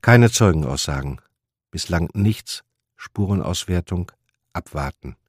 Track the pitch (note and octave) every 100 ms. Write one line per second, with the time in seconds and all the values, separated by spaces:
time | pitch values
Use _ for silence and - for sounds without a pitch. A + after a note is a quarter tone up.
0 | - A#2+ A#2 - G#2+ D#2+ C#2+ C#2 - C#2
1 | C#2 C#2 _ _ _ _ _ F2+ - E2+
2 | E2 G#2+ G2+ G#2+ - - _ _ _ _
3 | - - G2 G2 D#2 F2+ - F2 E2+ F2+
4 | F2+ _ _ _ _ - - - - -
5 | C2+ -